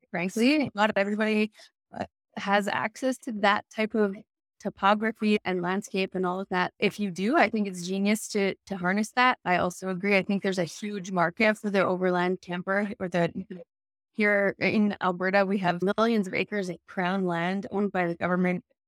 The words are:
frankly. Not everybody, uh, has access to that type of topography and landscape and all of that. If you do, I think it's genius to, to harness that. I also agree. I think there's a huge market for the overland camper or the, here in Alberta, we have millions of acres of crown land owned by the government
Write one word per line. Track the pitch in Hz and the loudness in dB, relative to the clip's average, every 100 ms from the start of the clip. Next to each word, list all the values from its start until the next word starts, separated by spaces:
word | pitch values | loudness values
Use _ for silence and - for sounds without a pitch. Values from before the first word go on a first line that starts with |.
| _ | _
frankly. | 175 185 220 247 302 269 | -6 -4 2 2 2 0
Not | 202 214 202 | 0 0 0
everybody, | 202 208 214 214 214 - - _ _ | -2 0 0 0 0 -4 -20 _ _
uh, | - - _ _ - | -12 -12 _ _ -8
has | 190 202 202 | 0 2 2
access | - 214 - 262 254 | -2 -4 -4 -4 -4
to | - 214 | -6 0
that | 202 208 - - | 2 2 -2 -4
type | 214 | -2
of | 226 202 196 - _ _ _ | 0 0 -2 -16 _ _ _
topography | 202 - 196 214 214 - 214 208 | -12 0 2 4 0 -2 2 2
and | - 185 | 0 -2
landscape | 175 190 - 196 190 180 | -2 -4 -4 -4 -2 -2
and | 180 | -2
all | 185 | -4
of | 202 | -4
that. | 185 180 - | -2 -2 0
If | 208 - | -2 -2
you | 202 | -4
do, | 170 202 294 | -2 2 4
I | 220 | 4
think | 220 202 | 2 -2
it's | 180 175 | -4 -4
genius | 190 202 214 - | 0 2 0 -2
to, | 208 196 - - | -2 0 -2 -8
to | 196 | -4
harness | 180 202 214 | 0 0 0
that. | - 254 240 | 2 2 2
I | 180 180 | 0 0
also | 180 - 190 | 0 -4 -6
agree. | 185 196 196 | -4 2 2
I | |
think | 185 196 | 2 0
there's | 196 190 | 0 -2
a | |
huge | 165 - 208 208 180 | -4 -6 -10 -10 -4
market | 185 165 - 214 214 | 0 0 2 2 2
for | 214 | 0
the | 196 | 0
overland | 180 180 185 180 175 185 | 2 2 0 2 0 -2
camper | - 180 185 196 208 - | -6 -6 -2 -2 -2 -4
or | 185 | -4
the, | 180 170 - 190 180 - _ _ _ _ | 0 0 -2 -12 -14 -18 _ _ _ _
here | - 208 202 196 - | -2 2 2 2 0
in | 190 220 208 - | 0 2 2 0
Alberta, | 185 180 185 196 190 | -2 -2 2 2 2
we | 202 | 2
have | 180 175 185 208 | 0 0 0 2
millions | 226 226 185 | 2 2 0
of | |
acres | - 190 208 185 | -2 -4 -4 -6
of | 170 - | -8 -10
crown | - 180 196 180 | -4 -2 0 0
land | 170 175 196 - | -2 -2 -4 -4
owned | 202 202 | -2 -2
by | 190 175 | 0 -2
the | 170 | 0
government | 175 180 180 180 - _ | 0 2 2 0 -6 _